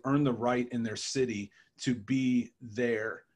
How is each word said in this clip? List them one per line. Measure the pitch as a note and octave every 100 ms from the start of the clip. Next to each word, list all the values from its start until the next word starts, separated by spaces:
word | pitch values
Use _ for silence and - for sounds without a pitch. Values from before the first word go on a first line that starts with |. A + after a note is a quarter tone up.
| C3+
earned | C#3+ C#3+
the |
right | A2+ A#2+ B2 B2
in | A#2+
their | A2+ G#2
city | - C3+ B2+ G#2 G2+ - _ -
to | C3
be | A#2 G2+ C3+ B2+ B2 A#2 _
there | A#2+ G#2 A#2+ A2 A2 E2+ -